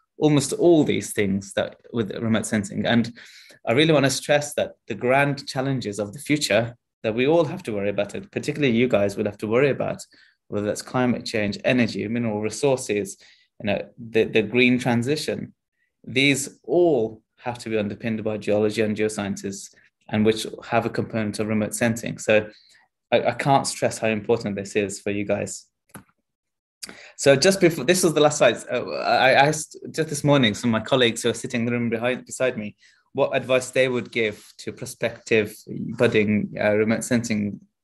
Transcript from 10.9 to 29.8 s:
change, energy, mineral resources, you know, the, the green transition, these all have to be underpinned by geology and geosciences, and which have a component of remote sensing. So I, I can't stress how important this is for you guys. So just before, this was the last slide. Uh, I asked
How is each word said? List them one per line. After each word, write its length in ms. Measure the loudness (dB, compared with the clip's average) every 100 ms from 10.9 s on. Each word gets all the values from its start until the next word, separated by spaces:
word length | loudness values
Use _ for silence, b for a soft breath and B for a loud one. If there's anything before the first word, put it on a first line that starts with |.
| 0 0 0
change, 320 | -4 -4 -4 -2
energy, 440 | 0 2 0 -2 -4
mineral 320 | -4 -4 -4
resources, 760 | -6 -2 0 0 -2 -4 -4 -10 b b b -10
you 60 | -4
know, 120 | -4 -6 -14 -4
the, 140 | 0
the 180 | 2 0
green 340 | 0 4 4 4
transition, 800 | 2 0 0 -4 -4 -6 -8 _ _ _ _ _
these 560 | -4 2 2 2 -2 -10
all 580 | -2 2 4 2 -2 -6 _ _
have 220 | -10 -10
to 100 | -4
be 100 | -2
underpinned 460 | -2 -4 -6 -4
by 140 | -4 -4
geology 440 | 0 2 2 0
and 140 | -2 0
geosciences, 760 | -2 -2 -6 -6 -8 -10 -14 b b _ -4
and 180 | 2 2
which 220 | 2 -4 -10
have 200 | -2 -2
a 60 | 0
component 480 | -4 -4 -4 -4 -4
of 80 | -2
remote 300 | -2 -2 -2
sensing. 420 | -2 -2 -6 -6
So 300 | 2 2 2 B B B B _ 0
I, 100 | 0
I 100 | 0
can't 340 | 0 2 2 2
stress 300 | -2 -4 -2
how 100 | -2
important 480 | -2 0 0 -2 -6
this 180 | -4
is 260 | -2 -2 -4
for 100 | -6
you 140 | -4
guys. 420 | -2 -2 -4 -10 -18 _ _ -20 -20 _ _ _ _ _ _ _ -20 B B B
So 200 | 4 6
just 240 | 6 4
before, 240 | 2 2
this 200 | 0 2
was 100 | 2
the 60 | 4
last 180 | 4 4
slide. 180 | 2 2 -4
Uh, 160 | -6 -4 -4
I 320 | 0 4 6
asked 440 | 6 4 2 -6 -14